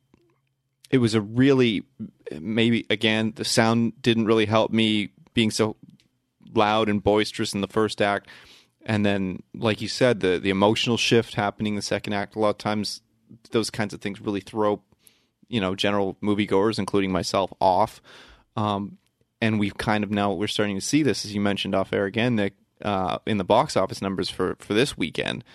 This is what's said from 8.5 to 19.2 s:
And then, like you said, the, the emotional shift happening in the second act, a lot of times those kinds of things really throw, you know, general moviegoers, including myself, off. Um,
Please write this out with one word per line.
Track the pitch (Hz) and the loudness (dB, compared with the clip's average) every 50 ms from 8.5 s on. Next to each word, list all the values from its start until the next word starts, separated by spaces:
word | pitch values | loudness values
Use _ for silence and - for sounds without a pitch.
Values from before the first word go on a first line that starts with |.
| - - _ _ _ _ - | -20 -20 _ _ _ _ -6
And | - 110 104 104 | -2 0 2 2
then, | 101 101 98 95 92 87 - - _ | 2 0 0 -2 -4 -6 -8 -14 _
like | - - - 110 104 - | -10 -4 -2 -2 -2 -2
you | 110 95 | -4 -6
said, | - - 131 123 117 98 | -2 2 2 2 2 2
the, | 87 90 90 82 | 2 0 0 2
the | - 98 | 0 0
emotional | 95 95 98 104 113 - - 127 117 | 0 2 4 2 2 2 0 0 0
shift | 107 - - 127 117 110 - - | 0 2 2 2 2 2 0 -4
happening | - 104 101 - - 107 107 | -4 -4 -4 -4 -4 -4 -4
in | 104 | -4
the | 101 | -4
second | - - 104 101 - 107 | -6 -4 -6 -4 -4 -4
act, | 104 101 101 - - | -4 -4 -6 -6 -4
a | 107 | 0
lot | 110 104 | 0 0
of | 101 - | 0 0
times | - 107 107 107 101 - - - _ _ _ _ _ _ - - _ - | -4 -4 -2 -2 -4 -6 -8 -12 _ _ _ _ _ _ -20 -20 _ -4
those | - 117 104 - | -2 -2 -2 -2
kinds | - - 107 95 | -4 -4 -6 -6
of | 80 85 | -6 -8
things | - 104 98 - | -8 -10 -8 -8
really | 110 110 101 98 | -6 -4 -4 -4
throw, | 98 - - 110 104 104 104 98 _ _ _ _ _ _ _ _ _ _ _ _ _ - | -6 -6 -4 0 0 0 0 -2 _ _ _ _ _ _ _ _ _ _ _ _ _ -6
you | - 113 | -4 -2
know, | 95 92 95 | -2 -2 -2
general | 95 - 101 101 104 101 95 - - | -2 -2 0 0 0 0 -2 -4 -4
moviegoers, | - 104 104 101 104 90 98 95 98 113 107 - | -2 -2 0 0 0 2 2 2 2 2 0 -2
including | 98 - - 101 98 95 | -4 -2 0 0 0 0
myself, | 92 87 - - - 98 95 - - - | 0 -2 -2 0 0 -2 -2 -2 -2 0
off. | - 95 90 95 110 - - - _ - - - - - - _ _ _ - | 2 2 4 2 0 0 -2 -14 _ -20 -20 -20 -20 -20 -20 _ _ _ -6
Um, | 113 107 107 101 101 101 95 185 - _ _ _ _ | -4 -2 0 0 -2 -4 -8 -12 -18 _ _ _ _